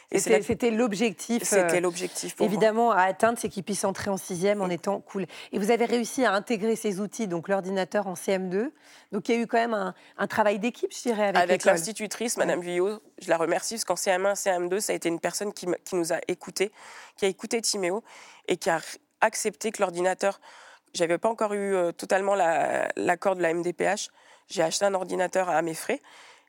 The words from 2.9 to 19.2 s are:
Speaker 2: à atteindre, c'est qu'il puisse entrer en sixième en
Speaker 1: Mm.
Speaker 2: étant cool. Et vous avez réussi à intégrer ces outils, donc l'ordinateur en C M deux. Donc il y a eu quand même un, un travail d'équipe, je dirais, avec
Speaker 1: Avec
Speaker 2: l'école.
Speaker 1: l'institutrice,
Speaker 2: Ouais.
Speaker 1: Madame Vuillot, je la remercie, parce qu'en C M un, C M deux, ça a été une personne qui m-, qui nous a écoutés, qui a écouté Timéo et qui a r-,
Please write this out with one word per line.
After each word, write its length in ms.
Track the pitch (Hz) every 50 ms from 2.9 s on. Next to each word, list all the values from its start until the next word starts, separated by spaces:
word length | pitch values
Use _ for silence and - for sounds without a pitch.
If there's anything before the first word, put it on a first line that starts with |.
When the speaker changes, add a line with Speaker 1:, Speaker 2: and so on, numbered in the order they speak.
Speaker 2:
à 100 | 208 180
atteindre, 380 | 185 190 190 - 220 226 240 -
c'est 100 | - 208
qu'il 140 | - 196 165
puisse 200 | - 196 - -
entrer 280 | 196 190 - - 214
en 60 | 196 185
sixième 440 | - - 190 165 185 202 208 208
en 60 | 98 185
Speaker 1:
Mm. 40 | 180
Speaker 2:
étant 260 | - - 202 196 -
cool. 240 | - - - 196 180 - - - - -
Et 60 | - 208
vous 140 | 202 202
avez 140 | 233 208 240
réussi 380 | 226 233 247 233 - - - 254
à 100 | 214 190
intégrer 420 | 208 208 - 240 190 196 226 226
ces 240 | - - 214 190 180
outils, 280 | 208 196 - - 226 190
donc 200 | 170 170 147 -
l'ordinateur 580 | 196 196 175 185 196 190 185 180 - 208 196
en 80 | 196 175
C 200 | - - - 196
M 140 | 185 190 185
deux. 220 | 180 196 233 311 - _ _ - - - - -
Donc 160 | - 208 - -
il 80 | 233
y 20 | 233
a 20 |
eu 60 | 233 -
quand 100 | - 233
même 160 | 226 233 226
un, 220 | 208 190 185 - - - - - -
un 80 | 196 -
travail 320 | - - 214 208 208 202
d'équipe, 340 | 190 240 - - - - -
je 80 | -
dirais, 220 | - 247 226 202 208 196
avec 80 | 185 175
Speaker 1:
Avec 120 | 180 175 180 180 -
Speaker 2:
l'école. 80 | 196
Speaker 1:
l'institutrice, 640 | 185 165 160 - 208 - 214 190 - - 220 240 - 190
Speaker 2:
Ouais. 80 | 143
Speaker 1:
Madame 160 | 170 156 175
Vuillot, 380 | 175 175 175 175 180 202 214 214 - - _ -
je 80 | - -
la 80 | 160 165
remercie, 360 | 165 156 175 185 - - 220
parce 120 | 220 -
qu'en 100 | - 180
C 160 | - - 202
M 160 | 185 180 190 202
un, 80 | 202
C 160 | - - 202
M 180 | 180 175 175 175
deux, 100 | 180 208
ça 140 | 208 - 180
a 20 |
été 140 | 165 - 170
une 100 | 170 165
personne 320 | - 175 - - 208 208
qui 140 | - - -
m-, 100 | 180 170 - -
qui 120 | - 190
nous 180 | 180 170 165 170
a 40 | 156 - -
écoutés, 440 | 180 - - - - - 185 214 - - - - - - - - - -
qui 80 | 208
a 20 | 196
écouté 320 | 185 - - 214 254 233
Timéo 420 | 220 - - 202 185 170 185 220 - - - - - - - - _ -
et 100 | 180 170
qui 120 | - 185
a 80 | 165 160
r-, 200 | - - - - _ _ _ -